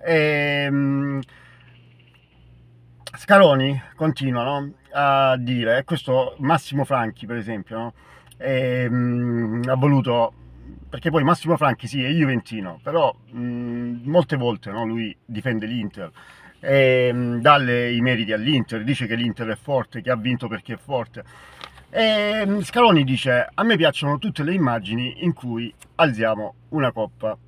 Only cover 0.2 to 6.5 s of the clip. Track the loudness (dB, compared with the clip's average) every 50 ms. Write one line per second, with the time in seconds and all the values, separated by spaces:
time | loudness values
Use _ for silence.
0.2 | 4 2 2 0 0 0 0 0 0 0 0 0 0 2 0 0 -2 -2 -4 -6
1.2 | -8 _ -16 -20 -20 -20 -20 -20 _ -20 -20 -20 _ _ _ _ _ _ _ _
2.2 | _ _ _ _ -20 -20 -20 -20 -20 -20 _ -20 -20 _ -20 _ -20 -18 -18 -18
3.2 | 2 2 6 8 8 8 6 6 2 0 -2 -4 -8 -12 -8 -2 -2 -2 0 0
4.2 | -2 -2 -2 -2 -2 -2 -2 -4 -6 -8 -12 _ _ _ -2 2 4 4 6 6
5.2 | 6 4 4 2 0 -2 -2 -2 2 2 2 2 2 -2 -4 -4 -2 0 0 2
6.2 | 0 0 -4 -4 0 2